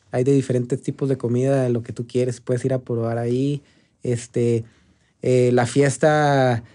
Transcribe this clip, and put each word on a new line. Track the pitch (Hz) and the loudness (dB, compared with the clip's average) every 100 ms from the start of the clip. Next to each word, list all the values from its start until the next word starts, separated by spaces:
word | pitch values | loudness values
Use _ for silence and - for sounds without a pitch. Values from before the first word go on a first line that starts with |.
| _ | _
hay | 127 | -2
de | 127 | 2
diferentes | 139 135 123 123 135 | 2 2 -2 -2 -4
tipos | - 139 139 | -6 -6 -4
de | 131 | -2
comida, | 120 120 135 139 | -2 0 0 0
de | 127 | 0
lo | 120 | -2
que | 117 | -4
tú | 110 120 | -10 -6
quieres, | 123 123 120 | -2 -2 -4
puedes | - 123 | -4 -4
ir | 135 | -2
a | 131 | -4
probar | 127 117 113 117 | -4 -4 -4 -4
ahí. | 120 123 139 143 - _ _ _ | -2 -2 -2 -4 -10 _ _ _
Este, | 123 120 - 123 120 117 113 _ _ _ _ _ | -6 -6 -4 -2 0 0 -4 _ _ _ _ _
eh, | 127 127 123 | 0 2 4
la | 123 120 | 2 2
fiesta, | 139 143 - 156 151 147 139 127 117 - | 2 2 2 2 4 2 2 2 0 -6